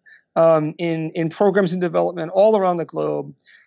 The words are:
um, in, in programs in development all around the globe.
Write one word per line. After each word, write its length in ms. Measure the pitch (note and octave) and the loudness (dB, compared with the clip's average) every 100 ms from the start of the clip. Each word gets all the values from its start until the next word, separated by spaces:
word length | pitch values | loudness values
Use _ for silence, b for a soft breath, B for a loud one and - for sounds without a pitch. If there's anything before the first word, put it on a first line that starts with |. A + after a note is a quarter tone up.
| _ b b - | _ b b 2
um, 380 | E3 D#3+ D3+ - | 4 4 0 -4
in, 320 | E3+ D#3+ D#3+ | -4 -4 -4
in 140 | F3+ E3 | -4 -4
programs 460 | - G#3 F#3 F#3 | 0 2 2 0
in 60 | F3+ | 0
development 520 | F3 E3+ F3 F3 D#3+ | -2 0 -2 -4 -4
all 220 | F#3+ G#3+ G#3+ | 2 4 4
around 220 | F#3 F3 | 0 -2
the 60 | |
globe. 520 | D#3 D#3+ D3+ D3 C#3+ C#3 b b | -4 -6 -4 -4 -8 -16 b b